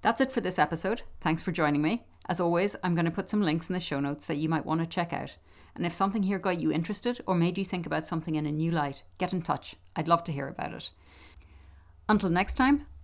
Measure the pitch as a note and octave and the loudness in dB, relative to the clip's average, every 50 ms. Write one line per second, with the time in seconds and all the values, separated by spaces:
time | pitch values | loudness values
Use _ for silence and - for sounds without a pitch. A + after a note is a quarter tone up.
0 | - - A#3 - C4+ B3+ - B3 G3+ F3+ F3+ - D#3 D3+ - E3 - F#3+ G#3+ A#3+ | 2 0 4 4 2 2 2 -2 -2 -2 2 2 2 2 2 -2 0 -2 -2 -2
1 | - - - - - F3 D#3+ E3 - - E3 - D#3+ D3 D3 D3 D3 D#3+ G#3 A#3+ | -4 -12 -14 -4 0 0 0 0 0 -4 0 2 2 2 4 4 2 2 0 0
2 | - - - - - - F3+ E3+ F3+ E3+ E3+ E3+ F#3+ G3+ G3+ - - F#3 F3 E3 | -4 -10 -20 -20 -4 -4 0 2 2 2 4 4 2 2 -2 -2 -2 0 2 2
3 | E3+ E3 E3 - F#3 - - G#3 G#3 E3 D3+ E3 E3+ - F#3 F#3 F3 - D#3 C#3 | 2 0 0 -2 -4 0 0 2 2 2 2 0 0 -2 -4 -4 -2 -2 -2 -2
4 | C#3+ C#3+ C#3+ D3 - - D#3+ C#3+ D3+ D#3 E3 D#3 - - D#3 D#3+ E3 E3 - - | -2 -2 -4 -6 -4 -4 -4 -2 0 0 0 0 0 0 0 -2 -2 -2 -2 -2
5 | E3+ E3+ D#3 - - C3+ - - - - - - - - - - F3 F3 E3+ - | -2 -2 -2 -6 -6 -6 -12 -16 -20 -20 -20 -20 -20 -20 -8 -4 -4 -2 0 0
6 | F#3+ G3 G3 A3+ G3 F#3+ G3+ F#3+ F3 G3 F3+ E3+ D#3+ D#3 - D#3 E3 - G#3 - | 0 0 2 2 2 2 0 0 0 0 0 2 0 0 0 0 0 -2 -4 -4
7 | - A#3+ A#3+ A#3+ - - F#3 E3+ E3+ F3 F3 F#3 G3 F#3+ - F3+ E3 - D#3 D#3 | -2 -4 -4 -4 -2 0 2 2 4 2 2 0 -4 -2 -4 -6 -4 -2 -2 -2
8 | D#3 - - E3 D#3+ - D#3 D#3 D3+ D3 D3 D3+ D#3+ E3 E3+ E3 D3 C#3+ C3+ - | -2 -2 -4 -4 -4 -2 -2 -2 -2 -2 -2 0 0 0 2 0 0 -2 -4 -8
9 | - - - - F#3 F3 - F#3 E3 - C#3+ C3+ - - - - - - - - | -14 -20 -6 -4 -4 -2 -2 -2 -2 -2 -2 -2 -2 -12 -18 -20 -20 -10 -4 -4
10 | E3 E3 E3+ E3 E3+ - D#3+ C#3 C#3 C3+ - - - - - - - - - - | 2 4 4 4 4 0 -4 -4 -4 -6 -6 -6 -6 -6 -6 -8 -10 -12 -14 -14
11 | - - - - - - - - - - - - - - - - - - - - | -20 -20 -20 -20 -20 -20 -20 -20 -20 -20 -20 -20 -20 -20 -20 -20 -20 -20 -20 -20
12 | - - G#3+ - - F#3 E3 F3 G3 - - - C4 C4 C#4+ C#4+ - - - - | 0 2 2 2 4 2 2 2 2 0 2 2 4 4 4 4 2 -6 -16 -20